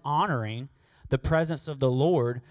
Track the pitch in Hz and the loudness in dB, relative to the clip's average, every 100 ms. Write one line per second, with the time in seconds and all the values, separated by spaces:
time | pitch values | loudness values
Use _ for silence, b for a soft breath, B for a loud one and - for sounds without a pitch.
0 | 139 147 202 135 107 117 135 b b b | -2 0 2 0 -2 -6 -10 b b b
1 | b 131 - 160 160 160 - 143 131 127 | b -2 2 2 2 -2 -8 0 0 2
2 | 156 170 120 120 - | 2 2 0 -4 -10